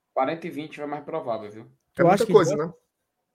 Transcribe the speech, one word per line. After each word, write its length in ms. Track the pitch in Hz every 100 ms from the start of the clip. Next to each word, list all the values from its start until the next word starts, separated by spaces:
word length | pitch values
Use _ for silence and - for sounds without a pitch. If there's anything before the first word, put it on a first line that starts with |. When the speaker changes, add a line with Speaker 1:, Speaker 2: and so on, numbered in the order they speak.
| _
Speaker 1:
Quarenta 320 | 127 131 165 170
e 40 |
vinte 280 | 139 151 151
vai 80 | 147
mais 180 | 147
provável, 460 | 151 160 123 110 104
viu? 120 | 107
Speaker 2:
É 40 | 113 _ _
Speaker 3:
Tu 80 | -
Speaker 2:
muita 120 | 170
Speaker 3:
acha 120 | 196 226
que 60 |
Speaker 2:
coisa, 240 | 190 170 147
Speaker 3:
dá? 100 | 165
Speaker 2:
né? 60 | - _ _ _ _ _